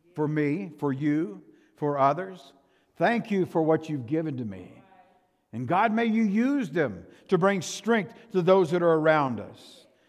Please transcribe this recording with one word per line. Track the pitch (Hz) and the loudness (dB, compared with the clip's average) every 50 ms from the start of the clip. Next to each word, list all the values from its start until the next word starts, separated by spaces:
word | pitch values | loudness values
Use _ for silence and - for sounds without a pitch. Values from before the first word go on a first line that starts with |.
| _ _ _ | _ _ _
for | 151 156 147 | -4 -4 -2
me, | 151 151 147 143 147 190 196 175 - - | 0 0 0 0 -2 -4 -6 -10 -8 -6
for | 147 143 | -4 -4
you, | 131 131 151 147 147 156 170 208 196 185 - - - _ _ _ _ | -2 -2 0 0 0 0 -2 -4 -8 -14 -20 -20 -20 _ _ _ _
for | - 151 147 143 139 | -6 -4 -2 0 2
others. | 135 139 151 170 190 190 190 175 - - _ _ _ _ _ _ _ _ _ - | 2 2 2 0 -6 -10 -14 -18 -20 -20 _ _ _ _ _ _ _ _ _ 0
Thank | 165 202 233 233 - - | 0 2 2 0 -2 0
you | 208 190 170 | 0 0 0
for | - - 170 | 0 0 0
what | 160 156 160 156 156 156 | 2 2 2 0 0 -4
you've | 151 139 120 | -8 -8 -6
given | 110 151 160 165 156 135 | -4 -4 -4 -4 -4 -6
to | 123 120 | -6 -8
me. | 104 98 92 90 90 - - - _ - - - _ _ _ _ _ _ _ _ _ | -8 -10 -12 -14 -18 -20 -20 -20 _ -20 -20 -20 _ _ _ _ _ _ _ _ _
And | - 113 127 | -10 -8 -4
God, | 117 170 185 220 233 | 0 0 2 2 2
may | 214 226 233 | 2 0 0
you | 233 214 226 226 | 0 2 2 2
use | 202 190 220 240 269 285 285 240 151 | 2 2 0 0 0 0 -2 -4 -4
them | 151 175 151 117 98 87 - - - - _ - | -2 -2 -2 -2 -4 -10 -16 -20 -20 -20 _ -2
to | 196 170 | 0 2
bring | 180 196 196 185 | 2 2 2 0
strength | - - - - - 214 233 214 180 - - - - - | -4 -8 -10 -6 -2 0 0 0 0 -4 -10 -20 -12 -6
to | - 185 | -4 2
those | 170 175 190 196 185 139 | 4 6 6 6 4 2
that | 175 170 | 2 2
are | 170 170 | 4 4
around | 160 156 151 160 156 151 143 131 120 101 | 4 4 4 4 4 4 2 0 -2 -6
us. | 98 104 113 - - - - - - _ _ _ _ | -8 -12 -16 -20 -20 -20 -20 -20 -20 _ _ _ _